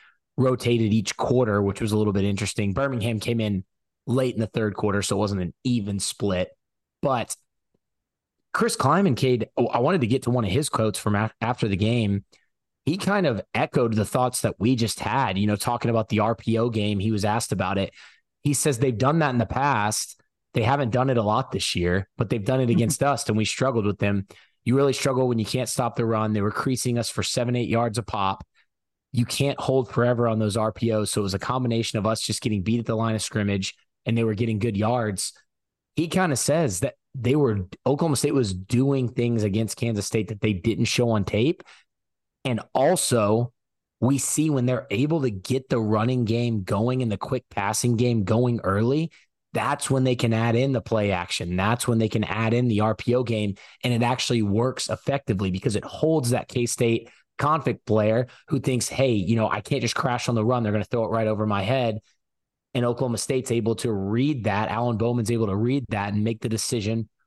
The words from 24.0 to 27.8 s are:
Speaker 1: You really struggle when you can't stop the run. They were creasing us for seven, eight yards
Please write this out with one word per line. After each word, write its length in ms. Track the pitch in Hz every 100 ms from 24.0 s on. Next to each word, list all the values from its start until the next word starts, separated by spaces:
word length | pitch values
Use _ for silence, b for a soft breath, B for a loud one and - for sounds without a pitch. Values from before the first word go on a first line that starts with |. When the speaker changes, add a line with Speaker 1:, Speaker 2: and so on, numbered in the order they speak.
| 104 101 98 b b b
Speaker 1:
You 120 | - 135
really 160 | 139
struggle 340 | 127 139 131 127
when 100 | 113
you 80 | 107
can't 240 | 131 123
stop 260 | - 120 -
the 80 |
run. 300 | 113 110 110
They 80 | 107
were 80 | 104
creasing 480 | - 135 123 127 120
us 100 | 113
for 140 | -
seven, 340 | - - 120 123
eight 140 | 107
yards 260 | 113